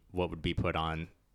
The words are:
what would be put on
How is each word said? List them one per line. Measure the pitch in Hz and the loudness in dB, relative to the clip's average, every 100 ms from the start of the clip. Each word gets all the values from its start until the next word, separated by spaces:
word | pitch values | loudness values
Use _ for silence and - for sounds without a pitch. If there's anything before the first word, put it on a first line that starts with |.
| - | -8
what | 90 87 | 0 0
would | 82 | 0
be | 85 | -2
put | 82 87 80 | 0 2 2
on | 80 80 82 - _ | 0 -2 -6 -12 _